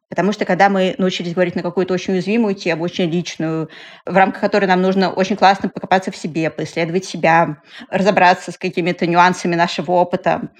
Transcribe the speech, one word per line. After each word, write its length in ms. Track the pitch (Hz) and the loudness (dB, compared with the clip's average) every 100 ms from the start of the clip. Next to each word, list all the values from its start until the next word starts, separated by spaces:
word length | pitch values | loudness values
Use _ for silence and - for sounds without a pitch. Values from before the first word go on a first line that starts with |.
| _ | _
Потому 240 | - 185 | -2 -2
что 100 | 208 | -2
когда 240 | - 180 196 | -2 2 4
мы 260 | 190 185 - | 4 0 0
научились 360 | 185 185 175 | -2 -2 -4
говорить 220 | 170 175 180 | -2 -2 -2
на 60 | |
какую-то 320 | 175 190 180 | -4 -2 -2
очень 200 | 180 - | -2 -2
уязвимую 400 | 185 175 233 214 196 | -2 0 0 0 -2
тему, 280 | 180 160 | -4 -2
очень 260 | 175 - 175 | -4 -2 -2
личную, 600 | 175 165 - 160 160 156 - - - - | -2 -4 -6 -4 -4 -6 -12 -20 -14 -2
в 100 | 185 | 2
рамках 240 | 190 - | 2 2
которой 240 | 208 208 196 | -2 0 2
нам 160 | 185 | 2
нужно 280 | 185 190 180 | 2 2 0
очень 280 | - 185 202 | 0 -2 4
классно 320 | 190 196 208 | 4 4 -2
покопаться 420 | - - 185 190 | -8 0 0 0
в 60 | - | -8
себе, 320 | 175 151 160 | -6 -4 -4
поисследовать 560 | 151 156 165 165 185 185 | -4 -6 -4 -2 -4 -6
себя, 520 | 170 160 165 165 147 _ - - | -2 2 4 2 -4 _ -20 -6
разобраться 640 | 196 196 185 180 185 - | 0 2 4 4 4 -2
с 60 | - | -8
какими-то 500 | 180 185 175 175 170 | -6 -2 -2 -2 0
нюансами 480 | 170 180 180 180 170 | 4 4 2 -2 0
нашего 360 | 175 - 156 | 0 -2 -2
опыта, 580 | 180 180 185 170 160 - | 0 0 0 -2 -2 -6